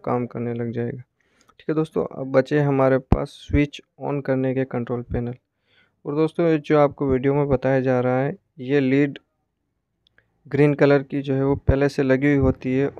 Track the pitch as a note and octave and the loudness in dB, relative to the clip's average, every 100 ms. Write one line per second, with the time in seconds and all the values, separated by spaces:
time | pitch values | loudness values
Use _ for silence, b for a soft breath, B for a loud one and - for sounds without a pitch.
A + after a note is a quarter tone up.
0 | - B2 A#2+ B2 A#2+ A#2 A#2 A#2+ A#2+ B2+ | -4 -4 -4 -6 -6 -6 -6 -6 -6 -8
1 | - _ _ _ _ _ - D#3 D#3 - | -14 _ _ _ _ _ -6 -4 -2 -4
2 | - - C3+ C3+ C3 D3 C#3+ C3+ C3 C3 | -6 -8 -2 0 2 0 0 2 2 2
3 | - - C#3+ - - - C#3+ - - - | 0 -2 -2 -10 -4 -2 -2 -4 -20 -12
4 | C#3 C#3+ C#3 C3 C3 C3 C3 B2+ A#2+ A#2+ | -8 -6 -2 -2 -2 -2 -4 -6 -6 -6
5 | B2 B2 A#2+ A#2+ _ _ _ _ _ _ | -6 -6 -6 -10 _ _ _ _ _ _
6 | - C#3+ D#3 - E3+ D#3+ D3 D3+ C#3+ - | -6 -2 -2 0 0 0 2 4 4 0
7 | C#3+ C3 C3+ C#3+ C#3+ C3 C3 C3+ C3 B2+ | 0 0 2 0 0 0 0 0 2 0
8 | B2 B2+ C#3 F#3+ _ - B2+ C#3+ C3 C3+ | 0 0 -2 -6 _ -14 -2 0 2 2
9 | C#3+ C3 _ _ _ _ _ _ _ _ | 0 -4 _ _ _ _ _ _ _ _
10 | _ _ _ _ - C#3 D3 C#3+ C#3+ C#3+ | _ _ _ _ -4 2 2 4 4 4
11 | C#3 C#3+ C3+ C3+ C3+ C#3 - C3+ C#3+ - | 0 -6 -4 -2 0 0 0 2 2 0
12 | C3+ C3 C#3+ C#3 C3 C3 C3 C3 C#3 | 2 2 4 2 2 0 -2 -2 -2